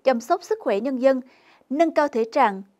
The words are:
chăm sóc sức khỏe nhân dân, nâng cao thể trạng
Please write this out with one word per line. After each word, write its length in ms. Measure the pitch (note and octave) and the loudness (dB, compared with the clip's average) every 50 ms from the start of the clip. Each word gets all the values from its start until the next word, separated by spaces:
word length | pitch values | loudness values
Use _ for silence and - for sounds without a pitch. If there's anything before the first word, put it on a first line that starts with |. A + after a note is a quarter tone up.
| - | 0
chăm 160 | C4 C4 A#3 | 0 0 0
sóc 240 | A#3 - F4 - - | 0 -2 -2 -2 -2
sức 160 | - A4 A4 | -4 -6 -4
khỏe 180 | - C#4+ G#3 G3+ | -2 -2 -2 -2
nhân 220 | A3+ C#4+ C4+ A#3+ | -2 -4 -2 2
dân, 200 | B3+ C4+ C4+ C4 B3+ _ _ _ _ _ _ _ _ - | 2 2 2 2 -2 _ _ _ _ _ _ _ _ -6
nâng 220 | B3+ D4 E4+ E4 | -2 0 0 0
cao 160 | - D#4+ D4 C#4+ | 2 0 0 0
thể 160 | - A3+ A3+ A3+ | 0 -2 -4 -2
trạng 300 | - D4 B3+ G#3+ G3 F#3+ G3 - _ _ | 0 2 2 2 0 -2 -10 -16 _ _